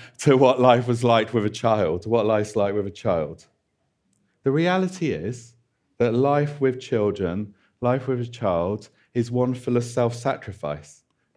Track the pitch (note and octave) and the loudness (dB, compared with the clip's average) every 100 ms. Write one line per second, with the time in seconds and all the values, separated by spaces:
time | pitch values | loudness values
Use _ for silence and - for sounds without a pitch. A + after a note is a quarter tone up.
0 | - - - C3 C3 C3 B2+ A#2+ A#2+ A#2 | -20 -4 2 6 6 6 6 6 4 0
1 | B2 A2+ G#2+ A#2+ G#2 A2 A#2 G#2+ F2 F2 | 4 2 2 0 -2 -2 0 2 0 -2
2 | A2 A#2 G#2+ A2 G#2 A2+ G2+ G#2 G2 F#2+ | -2 0 2 0 0 -2 0 -2 -6 -6
3 | A2+ F2 D2+ E2 - _ _ _ _ _ | -2 -2 -2 -10 -20 _ _ _ _ _
4 | _ _ _ _ C3+ C#3 E3+ F#3 F#3 F#3 | _ _ _ _ -2 0 2 0 -2 -2
5 | D#3+ D#2+ F2+ B2 - _ _ _ _ _ | -4 -2 -6 -8 -14 _ _ _ _ _
6 | A#2+ A#2 C#3 D3 D3 D3 C3+ B2+ - A#2+ | 0 2 2 2 0 0 0 -2 -4 0
7 | G#2 G2+ F#2 F2+ G#2 - _ _ B2 C3 | 0 0 -2 -4 -8 -12 _ _ -2 -2
8 | B2+ B2 A#2 A#2+ G#2 F2 F2 G#2+ - _ | -2 -4 -6 -4 -2 0 0 -4 -10 _
9 | _ B2 A#2 A#2+ B2+ B2 - A#2+ A#2 - | _ -4 -2 0 -2 -2 -2 -2 -2 -2
10 | A#2 A#2 C#3 C3 - F#2 D2 D2 - - | -2 -2 -6 -6 -8 -10 -10 -10 -12 -20
11 | _ _ _ | _ _ _